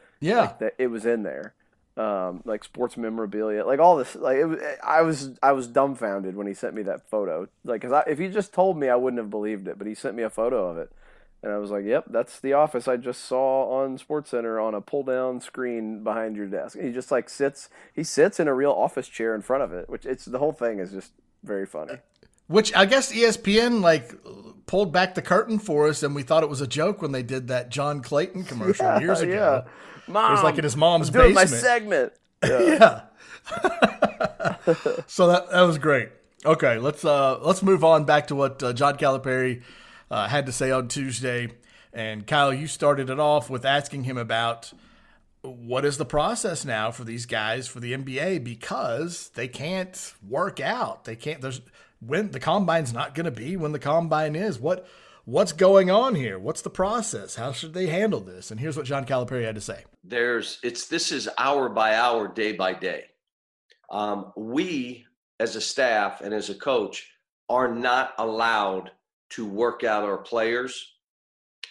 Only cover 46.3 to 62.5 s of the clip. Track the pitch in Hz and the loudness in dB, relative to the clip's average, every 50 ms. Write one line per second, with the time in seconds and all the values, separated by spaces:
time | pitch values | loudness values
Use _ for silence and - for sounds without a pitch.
46.3 | 233 233 - 208 170 139 - 143 117 110 107 113 120 - 123 113 117 120 120 120 | -2 -2 -4 -4 -6 -6 -6 -4 -4 -2 -2 -4 -6 -8 -12 -12 -10 -10 -8 -4
47.3 | 120 110 107 110 113 127 127 - - 123 117 120 123 135 135 131 131 131 151 185 | -4 -2 0 0 -2 -2 -4 -10 -12 -10 -8 -6 -6 -6 -8 -8 -6 -4 -4 -2
48.3 | 190 165 123 120 117 117 - - 196 254 233 - 117 123 160 170 170 - - - | -2 -4 -6 -8 -10 -12 -10 -8 -6 -4 -4 -4 -4 -4 -4 -6 -8 -12 -16 -14
49.3 | _ - 120 131 123 - 131 160 185 190 180 185 - - - - - _ - 98 | _ -10 -10 -8 -8 -10 -8 -6 -6 -6 -6 -8 -10 -14 -16 -16 -16 _ -14 -6
50.3 | 117 147 180 196 - - - 151 220 247 220 120 95 - _ - 113 117 - 151 | -4 -2 -2 -2 -4 -4 -4 -4 -2 -2 -4 -6 -6 -10 _ -14 -14 -10 -8 -8
51.3 | 156 156 127 131 127 - - _ _ - - _ _ _ - 113 139 175 214 202 | -8 -8 -8 -10 -10 -10 -14 _ _ -20 -20 _ _ _ -8 -4 -2 -2 -2 -2
52.3 | 135 131 - 160 165 202 196 170 160 165 156 123 120 120 143 - - 156 165 - | -6 -6 -2 0 2 2 2 2 2 0 0 -2 -4 -6 -6 -6 -6 -6 -6 -6
53.3 | 120 104 110 139 185 190 156 147 151 143 123 143 151 165 170 160 156 151 156 156 | -6 -8 -8 -8 -6 -4 -4 -4 -4 -4 -2 0 0 0 2 2 0 0 0 0
54.3 | 151 160 196 220 165 110 120 156 180 180 - - - - - - - - _ - | -2 -2 -2 -4 -4 -4 -2 -2 -2 -2 -4 -14 -20 -20 -20 -20 -20 -20 _ -2
55.3 | 117 151 208 175 160 156 190 185 196 196 190 180 185 214 247 269 247 156 131 110 | 0 2 2 2 2 4 6 8 8 8 8 8 4 4 4 4 0 0 -2 -4
56.3 | 95 92 92 120 160 - - 147 - - 185 196 220 240 220 - - 110 95 95 | -6 -6 -6 -8 -8 -6 -8 -12 -4 -4 -2 -2 -2 -4 -4 -6 -8 -10 -10 -12
57.3 | - - 113 135 131 - - 160 156 180 185 170 156 180 208 220 185 117 98 92 | -12 -10 -8 -8 -8 -8 -10 -10 -6 -4 -4 -2 0 0 0 0 0 -2 -6 -10
58.3 | 92 92 - - 110 110 131 160 143 156 143 123 143 139 131 120 135 127 123 120 | -16 -18 -16 -14 -10 -8 -6 -6 -6 -6 -6 -4 -4 -6 -4 -2 -2 -2 -2 -4
59.3 | 135 123 117 110 107 107 95 - - - - _ _ _ _ 90 113 120 120 123 | -4 -4 -4 -4 -6 -8 -10 -12 -12 -12 -14 _ _ _ _ -6 -2 0 0 2
60.3 | 120 113 101 - - - - 120 117 - - - 156 165 165 - 175 135 107 104 | 0 -2 -2 -6 -10 -6 -6 -6 -6 -6 -8 -6 -4 -4 -2 -2 -4 -4 -6 -6
61.3 | - - 123 135 147 147 135 120 104 113 110 110 107 110 120 123 117 113 104 95 | -2 0 0 2 2 2 0 0 0 2 2 4 4 4 4 2 2 2 -2 -4
62.3 | 92 110 110 107 | -4 -4 -2 -2